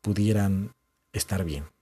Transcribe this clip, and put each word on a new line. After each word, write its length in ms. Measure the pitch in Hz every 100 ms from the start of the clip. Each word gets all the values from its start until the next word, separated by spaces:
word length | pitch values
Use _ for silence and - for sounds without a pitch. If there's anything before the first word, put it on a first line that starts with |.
pudieran 720 | - 98 104 104 98 95 104 - _ _ _
estar 320 | 101 - 95 87
bien. 180 | 73 78 _